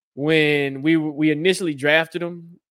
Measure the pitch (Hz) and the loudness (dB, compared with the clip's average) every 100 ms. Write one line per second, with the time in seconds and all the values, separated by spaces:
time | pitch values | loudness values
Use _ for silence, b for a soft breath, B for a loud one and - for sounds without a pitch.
0 | _ - 147 160 151 147 139 135 147 165 | _ -6 0 2 4 2 0 -2 0 0
1 | 156 147 156 151 175 185 180 143 143 156 | 0 0 0 2 0 0 -2 -2 0 0
2 | 165 175 170 175 170 175 _ | 0 -6 -8 -10 -16 -20 _